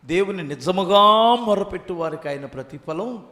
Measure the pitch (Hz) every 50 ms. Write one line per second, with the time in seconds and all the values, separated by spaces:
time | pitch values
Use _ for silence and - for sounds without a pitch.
0 | _ 123 160 180 196 196 202 185 170 139 147 135 120 156 185 190 190 175 202 202
1 | 202 208 214 220 226 233 240 233 233 220 208 196 196 202 185 180 - - 185 170
2 | 165 160 151 156 - 147 143 139 139 135 - 135 131 - - 147 _ - 156 160
3 | 202 240 247 220 180 -